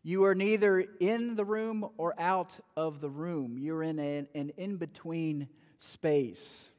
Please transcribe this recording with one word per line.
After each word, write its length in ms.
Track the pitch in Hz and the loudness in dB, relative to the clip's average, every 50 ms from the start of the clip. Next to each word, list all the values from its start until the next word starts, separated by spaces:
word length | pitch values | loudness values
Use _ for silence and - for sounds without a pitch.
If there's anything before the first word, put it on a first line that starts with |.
You 220 | - 160 180 190 196 | -4 -2 4 6 6
are 100 | 196 190 | 6 6
neither 460 | 185 196 208 220 208 208 202 190 185 - - - - | 4 4 4 4 6 6 6 6 4 2 0 -2 0
in 340 | 175 190 226 233 233 240 233 | 2 2 2 2 0 -2 -2
the 80 | 214 202 | -2 -2
room 460 | 202 214 214 220 226 220 214 208 202 220 | 0 0 -2 -2 -2 -2 -4 -4 -6 -6
or 200 | - 160 170 - | -2 -2 -2 -2
out 400 | - 170 180 185 185 175 - - - - _ _ | 0 0 2 2 0 0 -4 -10 -20 -20 _ _
of 240 | 156 160 160 147 147 | -2 -2 -2 -4 -6
the 80 | 147 143 | -8 -8
room. 480 | 139 147 160 175 175 151 131 120 117 | -6 -6 -6 -4 -4 -4 -4 -4 -6
You're 260 | 127 139 156 160 160 160 | -6 -6 -4 -4 -2 -2
in 160 | 160 160 156 | -2 -2 -2
an, 300 | 147 143 147 147 143 143 - | -2 -4 -4 -4 -6 -8 -8
an 200 | 151 143 147 - | -6 -6 -6 -8
in-between 920 | - 180 202 202 180 165 147 - - - 165 160 165 160 160 151 143 143 131 - _ _ _ _ | -8 -8 -6 -6 -6 -8 -10 -10 -14 -10 -6 -4 -2 -2 -2 -2 -4 -6 -8 -12 _ _ _ _
space. 920 | _ - - - - - 160 147 143 131 113 87 - - - - - - - _ | _ -18 -18 -12 0 2 4 4 4 2 0 -6 -12 -16 -16 -16 -18 -20 -20 _